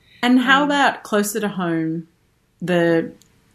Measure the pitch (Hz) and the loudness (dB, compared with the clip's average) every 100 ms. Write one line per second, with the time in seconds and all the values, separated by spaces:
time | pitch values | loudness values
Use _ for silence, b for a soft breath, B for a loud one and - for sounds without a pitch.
0 | b b 247 254 247 269 285 285 254 - | b b 2 4 4 2 2 2 0 -2
1 | - 208 208 220 202 165 170 165 160 165 | -2 -2 -2 -4 -6 -4 -4 -4 -4 -6
2 | 165 _ _ _ _ _ 175 175 170 165 | -10 _ _ _ _ _ -2 0 2 2
3 | 160 - _ _ _ | -2 -12 _ _ _